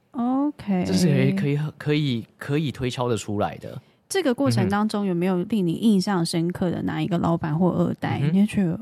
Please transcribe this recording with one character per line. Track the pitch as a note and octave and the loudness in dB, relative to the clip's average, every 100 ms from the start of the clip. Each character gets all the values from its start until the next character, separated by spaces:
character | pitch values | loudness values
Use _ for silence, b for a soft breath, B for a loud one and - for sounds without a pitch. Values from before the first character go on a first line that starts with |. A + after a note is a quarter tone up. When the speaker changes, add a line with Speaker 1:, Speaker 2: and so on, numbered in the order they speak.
| _ | _
Speaker 1:
OK。 | C#4+ A#3+ C4 D4 - - F#3 | -4 -2 0 -2 -4 -2 -2
Speaker 2:
这 | F3+ | 0
是 | F#3 F3 | 2 4
可 | C#3 | 4
以， | C3 | 4
可 | F#3+ C#3+ | 2 0
以， | D3 D3+ - | 0 -2 -6
可 | D3+ | 0
以， | D3+ D3 A#2+ - - | 0 2 -2 -4 -12
可 | - D3 | -4 -2
以 | D#3 | -2
推 | - B2+ | -4 -6
敲 | B2 B2 | -2 -2
得 | A2 | -2
出 | - G#2 | -2 -2
来 | F#2 - | -2 -4
的。 | - - b b - | -12 -14 b b -6
Speaker 1:
这 | G4 | -2
个 | D#4 | 0
过 | A#3+ C#4 | 0 2
程 | A#2+ F#3 | 2 2
当 | G3+ G#3+ | 0 0
中， | G#3 G3+ | 0 -2
有 | |
没 | E3+ | 0
有 | F3+ F#3 | 0 0
令 | F3 A3 F3 | 0 0 0
你 | |
印 | D#3+ A3+ G3 | 2 4 4
象 | F3+ F#3+ | 2 0
深 | E3+ E3+ E3 | 0 0 -2
刻 | F3 F3+ | -2 -2
的 | - | -2
哪 | F3+ D#3 | -4 -2
一 | D#3 | -2
个 | F3 | 0
老 | F3 | 0
板 | E3+ D#3+ D3+ | 0 0 0
或 | F3+ | 2
二 | - F3 | 2 -2
代， | - - - | -2 -4 -2
Speaker 2:
嗯 | C#3 | 2
哼。 | |
Speaker 1:
你 | F#3 G#3 | 2 2
就 | |
觉 | - | 2
得， | F3+ F3+ | 0 -2